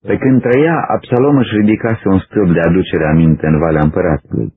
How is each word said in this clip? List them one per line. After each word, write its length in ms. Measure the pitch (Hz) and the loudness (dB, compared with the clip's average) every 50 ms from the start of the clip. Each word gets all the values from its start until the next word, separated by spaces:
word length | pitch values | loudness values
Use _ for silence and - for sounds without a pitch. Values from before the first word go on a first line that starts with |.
| _ | _
Pe 100 | - 101 | -4 -6
când 240 | - - 135 131 123 | -2 0 2 0 2
trăia, 360 | - 120 123 135 151 165 165 143 - - - | 2 2 0 2 2 0 0 -2 -2 -4 -6
Absalom 420 | 104 - - 127 120 131 147 143 | -6 -4 -2 0 0 2 2 2
își 180 | 135 117 101 104 | 0 0 0 0
ridicase 520 | 104 104 107 110 107 - 113 113 - - | 0 2 2 0 0 -2 -4 -4 -2 -2
un 120 | 101 95 92 | 0 0 0
stâlp 340 | - _ - 107 101 87 85 | -2 _ -2 0 0 2 2
de 60 | 85 | 2
aducere 460 | 85 85 85 92 87 - - 82 78 | 2 2 0 0 0 -2 -2 -2 0
aminte 400 | 78 78 82 82 80 78 76 - | 0 2 2 2 2 2 0 0
în 120 | 78 78 76 | 0 0 0
Valea 220 | 82 82 78 78 76 | 0 0 0 0 0
Împăratului 680 | 78 78 92 90 90 78 69 _ - 90 107 110 - _ | 0 0 0 -2 -2 -2 -4 _ -8 -6 -6 -6 -8 _